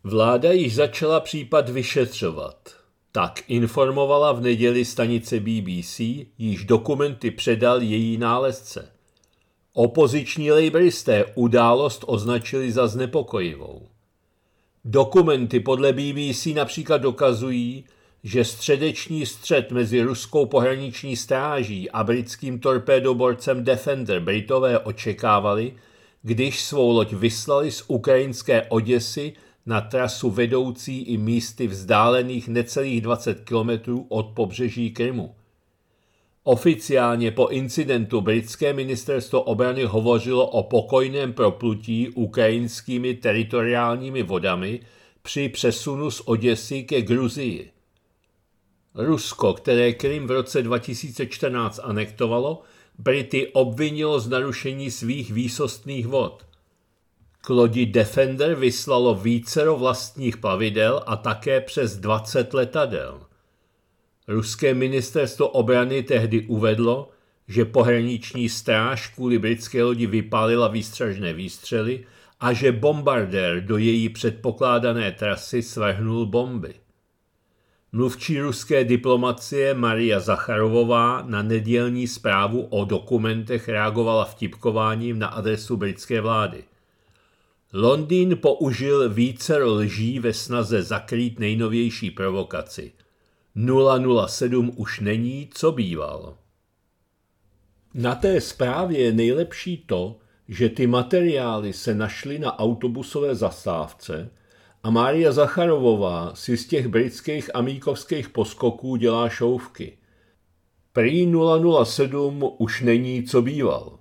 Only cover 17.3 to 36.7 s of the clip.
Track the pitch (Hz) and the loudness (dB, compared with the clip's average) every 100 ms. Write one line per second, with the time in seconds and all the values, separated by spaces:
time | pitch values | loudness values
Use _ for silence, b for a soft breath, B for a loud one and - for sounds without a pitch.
17.3 | 113 131 123 120 135 - b b b 107 | 2 -2 -4 -4 -8 -18 b b b -2
18.3 | 120 117 - - 139 156 - - 156 131 | 0 0 -2 0 2 2 -4 -8 -6 -6
19.3 | - - 143 113 123 113 120 120 123 - | -10 0 0 0 -2 0 2 0 -2 -2
20.3 | 151 131 135 123 135 139 - 139 123 - | 0 4 4 2 0 -6 -10 -8 -8 -2
21.3 | 131 147 139 107 101 92 110 110 123 120 | -2 0 -2 -4 -6 -6 -4 0 -2 -4
22.3 | - 135 120 135 127 - 135 131 123 127 | -10 -10 -2 0 0 4 4 4 2 2
23.3 | 120 - 127 120 123 - 135 107 92 87 | 0 -2 0 2 0 0 -4 -2 -2 0
24.3 | 104 107 131 131 120 110 104 117 95 113 | -2 0 2 2 2 -2 -6 -6 -2 2
25.3 | 104 101 104 120 127 b b b b 110 | 2 2 0 -4 -10 b b b b -4
26.3 | 113 131 117 - 143 120 117 107 104 113 | -2 -2 -4 -4 2 4 4 2 0 -2
27.3 | 110 - 143 151 - - 127 - 131 135 | -2 0 0 0 -6 -4 -2 4 4 2
28.3 | 120 - 117 - 113 110 123 120 - 147 | -4 2 2 2 -2 2 0 0 -8 -8
29.3 | b b b - 110 110 131 127 - 127 | b b b -4 -4 -2 -2 -2 -2 -2
30.3 | 101 117 127 131 123 - 131 117 113 107 | 0 0 2 0 -6 -10 -10 -4 -2 0
31.3 | 120 117 - 117 95 95 104 117 127 123 | 0 -2 -6 -6 -6 2 4 6 4 0
32.3 | 123 120 117 117 147 139 117 113 117 - | -4 -2 -2 -2 -2 -2 -2 0 -2 -2
33.3 | 98 - 117 113 113 120 123 - 110 110 | -6 -2 -2 0 -2 -4 -6 -4 -4 -4
34.3 | - 104 - 120 120 113 - 120 123 82 | -4 -4 -2 -4 -2 -6 -2 -4 -4 -10
35.3 | - _ _ _ _ _ _ _ _ _ | -14 _ _ _ _ _ _ _ _ _
36.3 | _ - 120 175 | _ 2 4 4